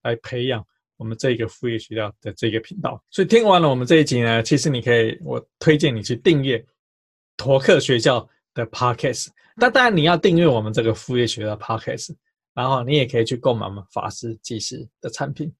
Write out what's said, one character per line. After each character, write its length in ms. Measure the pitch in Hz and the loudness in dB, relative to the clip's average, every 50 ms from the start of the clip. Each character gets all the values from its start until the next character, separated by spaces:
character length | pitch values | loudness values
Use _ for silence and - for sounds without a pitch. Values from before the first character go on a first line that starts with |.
来 140 | - 120 117 | -6 -4 -4
培 300 | 117 - - 127 123 123 | -4 -6 -8 -8 -6 -4
养 180 | 131 123 107 - _ _ _ _ _ _ | -4 -4 -4 -6 _ _ _ _ _ _
我 80 | - 110 | -14 -10
们 120 | 110 113 - | -10 -8 -2
这 180 | - 131 120 | 0 0 0
个 100 | 113 113 | 0 -2
副 220 | - - - 123 120 | -6 -6 -6 -6 -4
业 100 | 113 107 | -4 -6
学 160 | - - 107 | -8 -8 -6
校 160 | 110 107 101 - _ | -6 -6 -6 -8 _
的 100 | - 107 | -14 -14
这 180 | 95 - 120 110 | -8 -4 -4 -2
个 80 | 104 110 | -2 -2
频 200 | - - 180 185 | -6 -8 -12 -6
道。 220 | 143 - 123 - _ _ | -6 -6 -6 -8 _ _
所 120 | - - | -2 -2
以 60 | 185 - | 0 4
听 160 | 220 233 226 | 4 4 6
完 160 | 208 185 175 | 6 4 4
了 80 | 165 147 | 4 2
我 60 | 131 | 2
们 120 | 127 123 | 0 2
这 100 | 127 170 | 4 4
一 80 | 160 147 | 4 4
集 160 | 147 135 120 | 4 2 0
呢， 220 | 117 117 117 113 | 0 2 2 0
其 140 | 107 - - | 0 2 0
实 140 | - - 160 | 0 0 0
你 100 | 135 120 | -2 -2
可 160 | 117 127 120 | 0 2 2
以， 220 | 117 110 113 127 - | 2 2 0 -2 -6
我 220 | - 135 127 120 - _ _ - | -8 -8 -8 -8 -8 _ _ -2
推 180 | - 160 156 | 2 2 2
荐 180 | 147 156 143 120 | 4 2 0 -2
你 80 | 107 | -2
去 140 | 101 - 120 | -6 -6 -6
订 260 | - - 185 165 143 | 0 2 2 2 2
阅 220 | 131 135 120 110 - _ _ _ _ _ _ _ _ _ _ _ _ _ _ | 2 0 -2 -4 -6 _ _ _ _ _ _ _ _ _ _ _ _ _ _
陀 220 | - - 139 135 135 | -6 0 2 2 2
克 200 | - - 185 139 | 4 4 4 4
学 200 | - - 127 117 | 4 2 0 2
校 280 | - 147 127 113 - _ _ _ _ _ - | 2 2 2 0 -2 _ _ _ _ _ -8
的 120 | 139 117 - | -8 -8 -6
podcast。 600 | - - 123 123 117 - - 135 120 - - - _ _ _ _ _ | -4 -2 -2 -2 0 0 -4 -4 -4 -4 -10 -12 _ _ _ _ _
那 120 | - 247 254 | 0 2 4
当 160 | - 262 247 | 4 4 4
然 100 | 233 202 | 4 4
你 100 | 160 147 | 4 4
要 120 | 170 175 | 4 2
订 200 | 165 - 196 165 | 4 4 4 4
阅 100 | 170 175 | 4 4
我 140 | 156 123 110 | 4 4 2
们 120 | 107 107 | 0 -2
这 100 | 107 131 | -2 0
个 120 | 113 113 107 | 0 0 0
副 240 | - - - 123 123 | -2 -4 -4 0 0
业 80 | 120 | 0
学 160 | 113 - 113 | 0 -2 -4
校 60 | 107 107 | -6 -6
的 100 | 107 101 | -8 -8
podcast， 560 | - - 113 110 - - - - - - 156 _ _ _ _ _ _ _ - | -6 -6 -6 -6 -6 -6 -8 -8 -10 -14 -16 _ _ _ _ _ _ _ -8
然 140 | 120 127 131 | -4 -2 0
后 140 | 135 127 | 0 -2
你 140 | 117 127 151 | 0 2 2
也 80 | 147 127 | 2 2
可 160 | 120 - 117 | 2 0 0
以 40 | 113 | 0
去 120 | - 127 | 0 -2
购 160 | 117 - 131 | -2 0 0
买 140 | 120 110 101 | -2 -2 -4
我 40 | 98 | -8
们 140 | 98 101 92 _ | -10 -12 -14 _
法 180 | - - 95 101 | -10 -8 -8 -8
师 300 | - - - 117 113 - | -10 -10 -12 -12 -12 -12
技 160 | - - 120 107 | -12 -12 -10 -8
师 300 | - - 127 127 127 - _ _ | -8 -10 -12 -12 -16 -18 _ _
的 100 | - - | -14 -12
产 220 | - - 143 139 | -8 -8 -8 -8
品。 200 | 139 - 147 165 - _ | -6 -8 -8 -10 -10 _